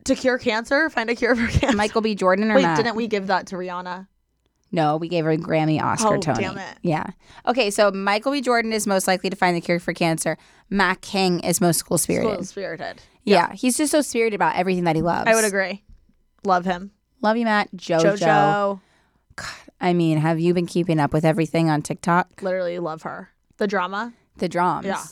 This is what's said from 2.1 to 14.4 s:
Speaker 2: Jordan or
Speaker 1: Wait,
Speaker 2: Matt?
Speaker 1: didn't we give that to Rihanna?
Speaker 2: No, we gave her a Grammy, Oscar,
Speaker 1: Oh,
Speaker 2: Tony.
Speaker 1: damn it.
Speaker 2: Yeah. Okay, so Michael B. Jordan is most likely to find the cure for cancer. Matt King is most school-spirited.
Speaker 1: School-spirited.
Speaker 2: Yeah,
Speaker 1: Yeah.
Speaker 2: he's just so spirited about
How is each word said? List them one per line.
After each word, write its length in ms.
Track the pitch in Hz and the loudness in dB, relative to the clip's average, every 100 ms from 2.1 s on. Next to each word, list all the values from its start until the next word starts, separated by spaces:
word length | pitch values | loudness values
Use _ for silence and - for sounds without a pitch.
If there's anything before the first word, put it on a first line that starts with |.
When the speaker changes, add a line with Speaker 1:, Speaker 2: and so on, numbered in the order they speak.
| 196 | 2
Speaker 2:
Jordan 340 | 185 190 220 | 2 4 4
or 60 | 214 | 4
Speaker 1:
Wait, 60 | |
Speaker 2:
Matt? 160 | 170 156 | 4 2
Speaker 1:
didn't 180 | 233 220 | 0 -2
we 120 | 233 | -2
give 200 | 208 190 | -2 -2
that 200 | 185 - | -2 -4
to 80 | 185 | -8
Rihanna? 500 | 180 180 180 180 190 _ _ _ _ _ _ | -8 -8 -10 -12 -14 _ _ _ _ _ _
Speaker 2:
No, 240 | 175 156 156 | 0 0 0
we 140 | 170 | -2
gave 160 | 175 156 | -2 2
her 60 | |
a 60 | 160 | 0
Grammy, 440 | - 160 156 156 | 0 0 2 2
Oscar, 340 | - - 220 202 | 0 0 0 0
Speaker 1:
Oh, 40 | |
Speaker 2:
Tony. 220 | 160 127 | 0 -2
Speaker 1:
damn 140 | 95 - | -2 -6
it. 200 | 175 - | -12 -6
Speaker 2:
Yeah. 260 | 175 156 - - _ - - | -2 -2 -4 -12 _ -8 -2
Okay, 240 | 247 208 | 0 2
so 200 | 196 208 | 4 2
Michael 400 | 190 196 208 247 | 2 -2 -2 -2
B. 80 | 285 | -4
Jordan 320 | 247 240 226 | 0 0 0
is 160 | 220 208 | -2 0
most 180 | 190 185 | 0 0
likely 240 | 185 185 | 0 -2
to 60 | 190 | 0
find 180 | 180 170 | 0 0
the 20 | |
cure 180 | 170 175 | 0 -4
for 120 | 175 | -2
cancer. 440 | 170 170 160 170 156 _ _ - | -2 0 0 -2 -6 _ _ -6
Matt 320 | 202 190 370 | 0 0 0
King 400 | - 196 190 175 | -4 -2 0 0
is 180 | - 170 | 0 0
most 180 | 175 160 | 2 0
school-spirited. 540 | - 170 - 175 233 | -2 -2 -2 -2 -2
Speaker 1:
School-spirited. 720 | 196 190 - 180 160 107 - - _ - | -4 -8 -12 -12 -10 -12 -14 -20 _ 2
Speaker 2:
Yeah, 220 | 190 170 | 4 2
Speaker 1:
Yeah. 40 | |
Speaker 2:
he's 220 | 190 254 240 | 0 -2 0
just 160 | 302 | 2
so 80 | 311 | 0
spirited 340 | 269 240 226 | 0 0 -2
about 200 | 202 | 0